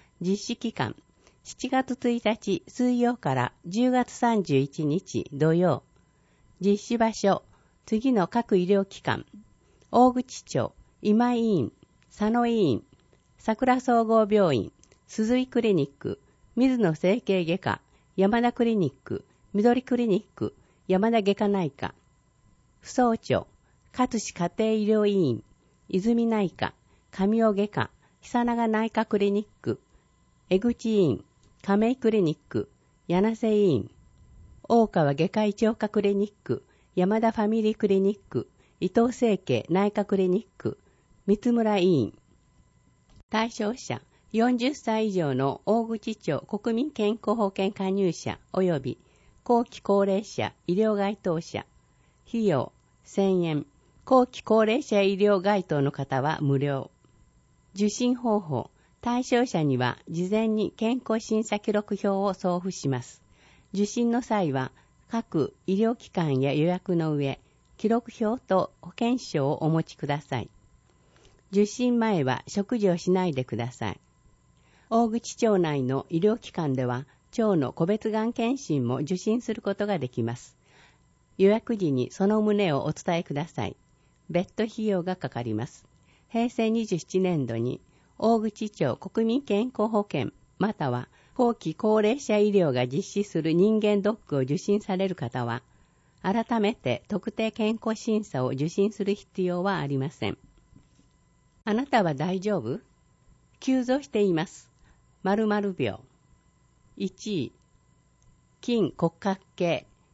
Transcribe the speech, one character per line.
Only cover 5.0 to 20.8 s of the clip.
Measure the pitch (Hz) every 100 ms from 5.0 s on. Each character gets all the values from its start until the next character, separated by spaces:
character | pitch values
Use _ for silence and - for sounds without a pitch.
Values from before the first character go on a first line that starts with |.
| - 117 -
土 | 139 156
曜。 | 170 180 127 _ _ _ _ _ _ _ -
実 | 190 202
施 | - 233
場 | 226
所、 | - 196 185 - _ _ _ -
次 | 220 262
の | 226 170
各 | 240 - 190
医 |
療 | 180 202 196
機 | -
関、 | - 110 - - - _ _ _ -
大 | 233 254
口 | 247 247 -
町、 | - 139 - - - -
今 | 208 214 240 240
井 |
医 | 226 185
院、 | 117 _ _ _ _
佐 | - 208
野 | 240 240
医 | 226
院、 | 170 98 - _ _ _ _ _
桜 | - 220 254 254
総 | 254 233 220
合 | 226 208
病 | 208 185 123
院、 | 92 _ _ _ -
鈴 | - 220 254
井 | 254
ク | 240
リ | 220 180
ニ | 139
ッ | -
ク、 | - - _ _ _ -
水 | 262 247
野 | 190 156
整 | 180 226
形 | - 190 160
外 | 185
科、 | - - _ _ _ -
山 | 196 233
田 | 240
ク | - 233
リ | 220
ニ | 151
ッ | -
ク、 | - - - _ _
緑 | 202 233 247
ク | - 240
リ | 240
ニ | 196
ッ | - -
ク、 | 107 - _ _